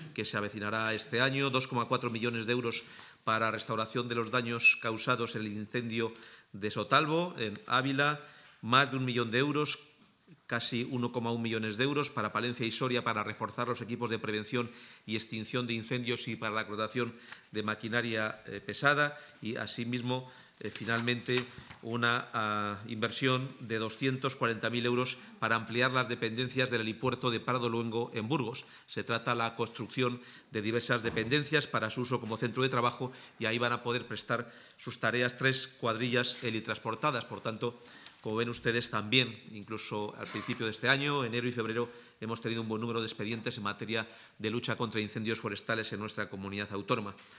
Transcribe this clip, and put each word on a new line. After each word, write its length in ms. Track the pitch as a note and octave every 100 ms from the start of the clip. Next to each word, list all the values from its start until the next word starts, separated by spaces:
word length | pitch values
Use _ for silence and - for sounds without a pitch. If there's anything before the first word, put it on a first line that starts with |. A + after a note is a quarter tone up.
| -
que 120 | -
se 120 | G#2+ A2
avecinará 560 | G#2 G#2+ G#2 A2 A2
este 280 | A2 - A#2
año. 300 | C3 C3+ C#3
Dos 160 | B2+ B2+
coma 200 | B2 A#2
cuatro 240 | B2+ A#2+
millones 360 | A2+ A#2+ A#2 A2
de 60 |
euros 320 | B2 A#2 A2+ - - - -
para 260 | - A2 A2+
restauración 560 | G#2+ - A2 A2 B2+ A#2+
de 60 |
los 160 | A#2 A2
daños 480 | B2 A#2 A#2 - -
causados 540 | A#2 A2 - A#2+ A2+
en 80 | A2+
el 60 | G#2+
incendio 640 | G#2 G#2 B2 A#2 A2+ A2+ - - - -
de 180 | G2+ G#2
Sotalbo, 640 | A2 G#2 C#3 D#3 D#3+ F3+ F3+
en 200 | G#2+ G#2 -
Ávila. 540 | B2 C3+ C3+ D3 D3+ - - - -
Más 300 | A2 B2+ C#3
de 80 | C3
un 80 | B2+
millón 240 | A#2+ A#2
de 80 | A#2
euros, 420 | D3 D3 D3 - - - - _ - - -
casi 400 | A#2 - A#2 C3
uno 200 | B2+ A#2+
coma 220 | B2 A#2
un 100 | A#2
millones 360 | A2+ A2+ A2 G#2
de 60 |
euros 260 | C3+ D3 C#3+
para 220 | A#2+ G#2+
Palencia 340 | G#2 A#2+ B2 A#2
y 40 |
Soria 320 | - B2+ A#2+
para 220 | A#2 G#2+
reforzar 420 | G#2+ G#2+ G#2+ - A#2+
los 140 | A#2
equipos 300 | G#2+ A2+ A#2
de 80 | A2
prevención 520 | G#2+ G#2+ G#2 B2 A#2 - - - -
y 100 | A2
extinción 500 | - A2+ G#2 B2+ A#2+
de 60 |
incendios 560 | A2+ A2+ B2 A#2 A#2 -
y 80 | A2+
para 180 | A2
la 120 | G#2+ G2+
contratación 480 | G#2+ A2 B2 A#2 - - - -
de 120 | G#2+
maquinaria, 800 | G#2+ G#2+ A2+ A#2 A#2 A2 G#2+ - -
eh, 140 | G2+
pesada. 580 | - G#2 C#3 D3 D3 D3 - -
Y, 140 | A2 A#2+
asimismo, 760 | G#2+ - A#2 B2 B2 B2+ C3 - - -
eh, 100 | G#2+
finalmente, 760 | - G#2+ A#2 A#2+ A#2+ A#2 B2 B2 - - -
una, 460 | A2+ A#2+ A#2 A#2+ -
ah, 500 | A#2 G#2+ G#2 G#2 G2+ A#2
inversión 680 | A2 A2+ - C3+ B2+ C3+ -
de 180 | A2+ A2+
doscientos 560 | A2 - C3+ C3 C3+
cuarenta 360 | C3 A#2 A2 A2+
mil 160 | A#2+ A#2+
euros 320 | B2 B2+ - - -
para 160 | A2
ampliar 380 | A2+ G#2+ A#2 C3
las 160 | C3 B2
dependencias 600 | A#2 A2+ A2+ B2+ C3 B2+
del 100 | A#2
helipuerto 500 | A2 A2 B2+ A#2+ B2
de 80 | A2+
Prado 300 | - B2 A#2+
Luengo 420 | A2+ A#2 A2+ A#2
en 120 | G#2 A2
Burgos. 380 | D3+ A2+ A#2 - - -
Se 160 | A#2
trata 280 | G#2+ A2+ A#2+
de 60 | A#2
la 160 | A2+
construcción 640 | A2+ A2+ - G#2+ - B2+ B2 - - -
de 120 | A2
diversas 400 | G#2 A#2 - A#2+
dependencias 640 | A2+ A2 A2+ D3 C#3 D3 -
para 240 | A#2 G#2+
su 100 | B2+
uso 180 | B2 B2+
como 200 | G#2+ A2
centro 240 | A#2+ A2
de 80 | C3
trabajo 420 | B2 A#2+ - B2+ - - -
y 80 | A2
ahí 120 | A#2
van 140 | A#2+
a 100 | A#2+
poder 240 | B2 A#2+ G#2+
prestar 440 | G#2+ - A#2+ A#2+ - - -
sus 200 | - -
tareas 380 | A#2 A#2+ B2 -
tres 320 | C3 B2+ -
cuadrillas 760 | - A#2+ A2+ B2 A#2+ B2 -
helitransportadas. 800 | B2 A2 G#2+ G#2 A2+ A2 D#3 B2 -
Por 140 | G#2
tanto, 400 | A#2 G#2+ A#2+ - - - - -
como 140 | A#2 A2
ven 120 | A#2
ustedes 420 | A#2 A#2+ A#2 A#2
también, 480 | A2 G#2 B2+ A#2+ G#2+ -
incluso 640 | G#2 G2+ A2 - G#2+ G#2+ A2+
al 80 | G#2
principio 380 | A2+ A2+ A#2 A2+
de 60 |
este 160 | G#2+ A#2+
año, 360 | C#3 C#3+ C#3+
enero 220 | A#2 A#2+ B2
y 60 |
febrero, 360 | A#2+ A2 A2+ A#2+ - - -
hemos 200 | A2 A2+
tenido 220 | A#2 A2+
un 60 | A2
buen 120 | A2
número 200 | A#2 A2+
de 60 | A2
expedientes 520 | - G#2+ A2+ A#2 A#2+
en 40 |
materia 460 | G2+ G2+ G#2+ A2+ G#2+ - - -
de 120 | G#2+
lucha 260 | A#2 A#2+ A2
contra 240 | A#2 A2
incendios 380 | G#2+ A2+ A2 A2+
forestales 540 | A2+ G2+ - A2+ A2
en 80 | G2+
nuestra 280 | G#2+ - G#2
comunidad 440 | G2 G2 G2+ G#2
autónoma. 420 | G2+ G2 A#2+ G2+ - -